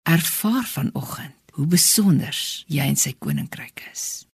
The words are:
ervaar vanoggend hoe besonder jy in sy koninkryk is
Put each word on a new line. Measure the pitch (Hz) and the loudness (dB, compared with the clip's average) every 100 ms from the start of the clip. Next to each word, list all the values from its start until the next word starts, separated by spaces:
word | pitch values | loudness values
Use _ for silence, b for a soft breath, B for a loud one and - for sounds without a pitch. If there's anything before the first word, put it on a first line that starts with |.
ervaar | - 165 160 - 214 254 233 | 4 2 2 -2 0 0 -2
vanoggend | - 143 - 131 - 147 _ _ | -4 -4 -4 -8 -10 -12 _ _
hoe | - 147 | -4 2
besonder | 175 - - 196 139 - - - - - | 4 4 4 6 4 2 -6 -6 -8 -4
jy | 143 139 | -2 0
in | 139 | 0
sy | 135 - | -2 -4
koninkryk | - - 135 - - - - | -4 -4 -4 -10 -14 -16 -16
is | - - - - | -10 -10 -10 -18